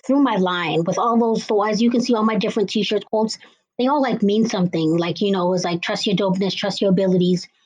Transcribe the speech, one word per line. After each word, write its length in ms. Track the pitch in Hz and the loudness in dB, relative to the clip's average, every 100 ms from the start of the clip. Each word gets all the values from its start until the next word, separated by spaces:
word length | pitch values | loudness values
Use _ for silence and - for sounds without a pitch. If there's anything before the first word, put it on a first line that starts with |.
| - | 0
through 140 | 277 | 2
my 160 | 262 208 | 2 2
line 480 | 185 175 165 156 | 0 0 0 0
with 160 | 170 185 | 0 0
all 180 | 208 240 | 2 2
those. 260 | 233 220 - | 2 0 0
So 180 | 214 | 0
as 180 | 208 202 | 0 2
you 80 | 233 | 2
can 120 | 247 | 2
see, 120 | 247 | 2
all 100 | 226 220 | 0 2
my 100 | 214 | 0
different 340 | 202 233 190 | -2 -2 -2
t-shirt 360 | 220 202 208 - | -2 -2 -4 -2
quotes, 340 | 220 220 - - _ _ - | -2 -2 -6 -16 _ _ -4
they 100 | 247 | -2
all, 140 | 294 | 0
like, 200 | 262 196 | 0 0
mean 240 | 202 208 226 | 0 2 0
something. 520 | 202 175 165 160 170 | 0 -2 0 0 0
Like, 240 | 170 160 | -2 -2
you 100 | 202 | -2
know, 160 | 190 175 | 0 0
it 40 | |
was 120 | 185 | 0
like, 180 | 175 175 | -2 -4
"Trust 240 | - 202 220 | -4 -4 -2
your 120 | 185 | 0
dopeness, 360 | 196 185 196 | 0 0 -2
trust 280 | 190 202 190 | -4 -6 -2
your 80 | 202 | 0
abilities, 580 | 185 190 185 180 175 - _ | 2 2 2 2 0 -4 _